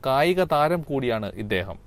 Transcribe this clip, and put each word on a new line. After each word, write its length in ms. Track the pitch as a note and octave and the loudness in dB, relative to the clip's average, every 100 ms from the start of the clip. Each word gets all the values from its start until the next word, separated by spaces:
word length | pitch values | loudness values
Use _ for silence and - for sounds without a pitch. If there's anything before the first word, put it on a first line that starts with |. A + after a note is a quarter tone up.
കായിക 420 | C3 C3+ D#3+ F#3 | -2 2 2 2
താരം 400 | F3 D3 D#3 F3 | 2 2 2 0
കൂടിയാണ് 480 | D3+ C#3 B2 A2 G#2 G2+ | -2 -2 0 -2 -4 -6
ഇദ്ദേഹം. 420 | G#2 F#2+ F#2 E2+ | -2 -2 -2 -10